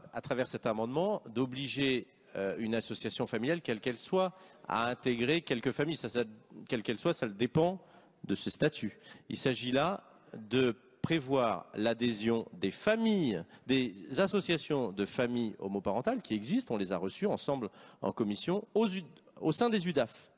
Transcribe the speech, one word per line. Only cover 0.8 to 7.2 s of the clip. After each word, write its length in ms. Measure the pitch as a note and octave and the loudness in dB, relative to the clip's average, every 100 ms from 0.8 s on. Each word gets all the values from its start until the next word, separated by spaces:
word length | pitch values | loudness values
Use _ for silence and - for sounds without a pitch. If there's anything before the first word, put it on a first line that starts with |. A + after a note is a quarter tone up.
| A#2 C#3 F#3+ G#3 A#2+ | 0 0 0 -2 -4
d'obliger, 800 | A2+ C3 B2+ C#3 C3+ C#3 B2+ - _ - F#2+ | -2 0 -2 -4 0 2 2 -2 _ -10 -4
euh, 180 | G2 E2+ | -2 0
une 180 | A2 A2+ | 0 0
association 520 | A2 G#2+ A2+ - A#2+ | 0 -4 -4 -2 -2
familiale, 340 | A2+ B2 E3+ | 0 0 -2
quelle 180 | - A2+ | -2 -2
qu'elle 180 | B2+ A#2+ | -2 -4
soit, 360 | - F#3 F#3 - - - - | 0 2 2 -2 -16 -14 -2
à 220 | G#2+ A#2 | 0 0
intégrer 500 | B2 C3 A#2 B2 E3 | 0 0 2 2 2
quelques 320 | - B2 C3 | 2 0 0
familles. 240 | A#2 D3 D3+ | 0 0 -2
Ça, 140 | A#2 | -2
ça, 160 | A#2+ A2+ A2 - - - | -2 -2 -6 -20 -18 -4
quelle 160 | B2 | -2
qu'elle 160 | G#2 A2 | 0 0
soit, 140 | E3+ | 0
ça 160 | D#3+ | 0